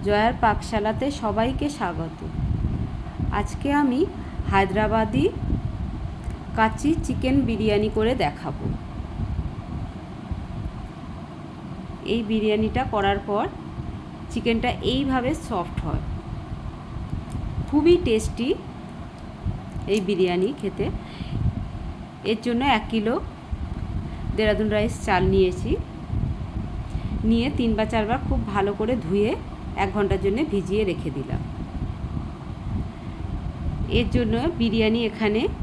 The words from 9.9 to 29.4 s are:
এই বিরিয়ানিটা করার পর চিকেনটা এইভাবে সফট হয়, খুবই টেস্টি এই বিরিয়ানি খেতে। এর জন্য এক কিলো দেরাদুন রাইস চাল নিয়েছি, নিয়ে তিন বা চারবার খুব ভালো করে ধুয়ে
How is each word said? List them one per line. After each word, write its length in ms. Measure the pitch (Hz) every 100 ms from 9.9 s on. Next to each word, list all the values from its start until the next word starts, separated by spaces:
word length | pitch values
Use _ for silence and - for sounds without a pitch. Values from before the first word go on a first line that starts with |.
| - - - - - - - - - - - - - - - - - - - - - -
এই 160 | 233
বিরিয়ানিটা 600 | 208 220 214 214 220 247 262
করার 260 | 214 196 202 -
পর 180 | 202 330 - - - - - - - -
চিকেনটা 400 | 240 233 226 247 - 190
এইভাবে 380 | 254 277 262 247 311 -
সফট 300 | 208 175 -
হয়, 200 | 160 143 - - - - - - - - - - - - - - - - -
খুবই 300 | 285 311 349
টেস্টি 460 | - 220 220 - 240 440 - - - - - - - - - - - - -
এই 140 | 208
বিরিয়ানি 480 | 185 190 185 175 190 285
খেতে। 280 | 202 - 185 - - - - - - - - - - - - - -
এর 80 | 220 240
জন্য 160 | 233 277 226
এক 60 | -
কিলো 240 | 226 208 294 - - - - - - - - - - -
দেরাদুন 360 | - 220 208 214
রাইস 260 | 208 220 -
চাল 200 | - 185 185
নিয়েছি, 380 | 190 185 180 226 359 - - - - - - - - - - - - - - 220
নিয়ে 180 | 233 247 294
তিন 160 | 233 233
বা 100 | 220
চারবার 340 | 226 208 254 -
খুব 120 | 262 220
ভালো 180 | 202 196
করে 200 | 202 220 247 160
ধুয়ে 240 | 196 208 381